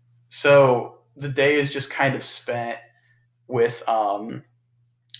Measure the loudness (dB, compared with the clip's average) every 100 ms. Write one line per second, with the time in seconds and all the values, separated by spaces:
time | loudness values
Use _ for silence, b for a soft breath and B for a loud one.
0 | _ _ _ -2 4 6 6 4 -2 -14
1 | _ -14 -6 0 2 2 0 -6 -8 -2
2 | -2 -2 -8 -10 -8 -8 -8 -10 -16 _
3 | _ _ _ _ -6 0 0 0 -2 0
4 | 0 -2 -6 -12 -16 _ _ _ _ _
5 | _ -20